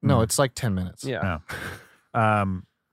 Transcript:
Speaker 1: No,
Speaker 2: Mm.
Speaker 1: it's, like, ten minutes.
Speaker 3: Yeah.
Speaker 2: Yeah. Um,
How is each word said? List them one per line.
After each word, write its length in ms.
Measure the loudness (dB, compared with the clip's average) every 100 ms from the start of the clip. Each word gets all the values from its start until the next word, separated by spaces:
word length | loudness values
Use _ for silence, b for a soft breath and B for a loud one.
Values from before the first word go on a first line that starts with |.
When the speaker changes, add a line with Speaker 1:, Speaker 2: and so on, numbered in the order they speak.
Speaker 1:
No, 160 | 2 4
Speaker 2:
Mm. 60 | 4
Speaker 1:
it's, 140 | 2
like, 160 | 0 0
ten 200 | -2 -2
minutes. 280 | -4 -8 -8
Speaker 3:
Yeah. 340 | -4 -2 -4 -6 B B B B B B 0
Speaker 2:
Yeah. 260 | 2 2
Um, 240 | 0 -4 -10 _ _